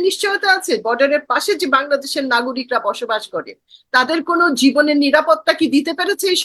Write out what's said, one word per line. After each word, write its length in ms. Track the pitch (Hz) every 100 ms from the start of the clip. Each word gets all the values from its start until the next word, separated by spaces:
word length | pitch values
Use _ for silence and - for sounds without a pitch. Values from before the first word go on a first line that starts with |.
| 370
নিশ্চয়তা 420 | 381 403 392 392
আছে, 200 | 381 381 226
বর্ডারের 400 | 220 240 277 294 294
পাশে 200 | 262 359 339
যে 120 | 320
বাংলাদেশের 580 | 269 285 285 277 302 269
নাগরিকরা 460 | 240 247 254 247 240
বসবাস 440 | 202 - 233 220 -
করে, 240 | 170 139 95 _ _ _
তাদের 260 | 254 254 330
কোনো 220 | - 339 349 247
জীবনের 360 | 269 269 294 294
নিরাপত্তা 540 | 285 302 311 311 -
কি 120 | 359 320
দিতে 240 | 277 294
পেরেছে 320 | 330 359 392 381
এই 100 | 359